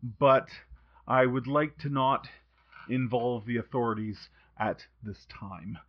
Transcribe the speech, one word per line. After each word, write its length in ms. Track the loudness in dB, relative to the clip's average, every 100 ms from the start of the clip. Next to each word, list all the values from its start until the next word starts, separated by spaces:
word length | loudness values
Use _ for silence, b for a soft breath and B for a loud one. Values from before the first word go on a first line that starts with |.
| -10 2
but 300 | 6 6 4 -12 -20 -20 b b 0
I 200 | 2 4
would 200 | 2 0
like 320 | 0 0 -2
to 100 | -6
not 400 | 0 2 0 -4 -20 _ _ B B B
involve 580 | -2 0 0 0 -2 -2
the 100 | -4
authorities 720 | -2 -2 0 -2 -4 -8 -14 b b b
at 280 | -4 -4 -10 _
this 240 | -14 -14 -16
time. 520 | -16 -14 -14 -12 -14